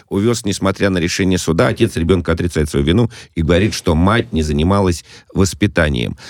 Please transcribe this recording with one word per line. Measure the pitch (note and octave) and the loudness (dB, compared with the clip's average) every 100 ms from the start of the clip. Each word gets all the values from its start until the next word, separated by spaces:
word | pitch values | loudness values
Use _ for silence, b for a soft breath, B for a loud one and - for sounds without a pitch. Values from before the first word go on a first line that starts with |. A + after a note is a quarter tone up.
| - | -6
увёз, | F#2+ A2 A#2 G2+ | -2 0 0 -4
несмотря | F#2+ G2 G2 G2+ | -2 -2 0 0
на | F#2 | 0
решение | D#2+ - F#2+ F2+ | -2 0 0 0
суда. | - D#2+ B2+ | 0 0 0
Отец | - A2+ - | 0 -2 0
ребёнка | E2 F#2 E2 | 0 0 0
отрицает | E2 F2 E2 D2+ | -2 -2 -2 -2
свою | C#2+ C#2+ | 0 0
вину | F#2+ A#2+ B B | 2 0 B B
и | - | -4
говорит, | D#2+ F2 G#2 | 0 2 2
что | - - | -2 0
мать | D#2 F#2 A2+ A#2 | 2 4 2 0
не | D#2+ | -2
занималась | D#2 C#2+ E2+ G2+ F#2+ E2+ B B - | -2 0 0 2 0 -2 B B -8
воспитанием. | - F#2+ - G#2+ - D#2 C2 G#1+ - B | -2 -2 0 -2 0 0 0 -4 -8 B